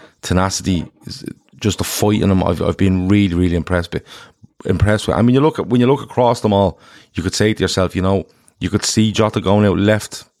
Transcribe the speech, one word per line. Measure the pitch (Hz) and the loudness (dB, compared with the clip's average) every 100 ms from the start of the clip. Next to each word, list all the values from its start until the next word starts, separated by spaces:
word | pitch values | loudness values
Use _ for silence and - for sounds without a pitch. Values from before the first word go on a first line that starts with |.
| - _ | -20 _
tenacity, | - 90 95 - - 90 - _ | -4 0 0 -2 -2 -2 -4 _
is | - - - - _ - | -20 -16 -16 -16 _ -6
just | 107 - | -4 -2
the | |
fight | - - 104 104 | -6 -2 0 2
in | 98 | 2
him, | 95 | 2
I've, | 87 87 | 2 0
I've | - 87 | -2 0
been | 98 92 92 | 0 0 2
really, | 104 101 | 2 2
really | 85 90 85 | 2 0 0
impressed | 80 90 85 | -2 -4 -4
with, | 82 - - - _ - _ | -8 -12 -20 -20 _ -20 _
impressed | - 92 101 107 - | -4 0 0 0 0
with. | - | 0
I | |
mean, | 117 | 2
you | 127 | 4
look | 151 160 | 2 0
at, | 85 | -2
when | 123 | 2
you | 123 | 2
look | 139 | 0
across | 110 - 123 117 | -2 0 0 2
them | 110 | 2
all, | 101 98 - - - _ | 2 2 -2 -14 -20 _
you | - | -6
could | 85 | -4
say | - 107 | 0 0
to | 107 | 0
yourself, | 95 - 90 | -2 0 -2
you | 92 | -2
know, | 92 98 - _ _ - | 0 -2 -4 _ _ -8
you | 92 | -4
could | 107 | -2
see | - - 110 | -2 0 0
Jota | 101 107 117 | 2 0 0
going | 92 104 104 | 0 2 4
out | 87 | 2
left, | 101 107 - - - _ | 2 0 -2 -16 -20 _